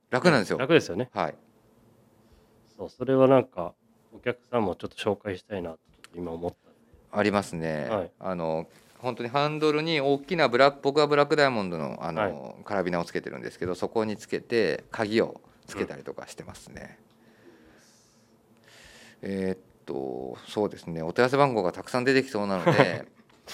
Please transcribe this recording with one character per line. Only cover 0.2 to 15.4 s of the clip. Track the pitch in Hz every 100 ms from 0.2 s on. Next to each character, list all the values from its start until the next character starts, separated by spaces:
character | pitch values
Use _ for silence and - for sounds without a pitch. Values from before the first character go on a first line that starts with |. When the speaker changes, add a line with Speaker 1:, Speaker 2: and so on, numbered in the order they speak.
| 175
Speaker 1:
な | 139
ん |
で | 95
す |
よ。 | 85
Speaker 2:
楽 | 135
で | 160
す | 95
よ | 90
ね。 | 131
Speaker 1:
は | 104 80
い。 | - _ _ _ _ _ _ _ _ _ _ _ _ _ -
Speaker 2:
そ | 92
う、 |
そ | -
れ | 127
は | 135 131
な | 135
ん |
か、 | 127 92 85 - _ _ _
お | 107
客 | 123 117 _
さ | 120
ん |
も | 98
ち | 82
ょ | -
っ |
と | -
紹 | 110 98
介 | 107 92
し |
た | - 101
い |
な | 87
と、 | 80
ち |
ょ | _ _ -
っ |
と | 85
今 | 87
思 | 82 85
っ |
た | - _
ん |
で。 | _ _ _ _
Speaker 1:
あ | 104
り | 104
ま | 101
す | 95 85
ね。 | 80 78 67
Speaker 2:
は | 107
い。 | 85 -
Speaker 1:
あ | 95
の、 | 90 82 80 82 - _ _
本 | 127 117
当 |
に | 120
ハ | 139 147
ン | 151
ド | 151
ル | 151
に | 160 156
大 | 135 139
き | -
な | 175 139
ブ | 120
ラ | 139
ッ |
ク、 | -
僕 | 143 143
は | 147
ブ |
ラ | 147
ッ | 143
ク | 151
ダ |
イ |
ヤ | 139
モ | 117
ン | 95
ド | 82
の、 | 71 -
あ | 85
の、 | 82
Speaker 2:
は | 101
い。 | 76 64 -
Speaker 1:
カ | -
ラ | 101
ビ | 90
ナ | 87
を |
つ | 85
け | -
て | -
る | 67
ん |
で | 58
す | -
け | 90
ど、 |
そ | 87 101
こ | 117
に | 110 101
つ | -
け | 85
て、 | - 117 92 65 -
鍵 | - 107 110
を | 87 -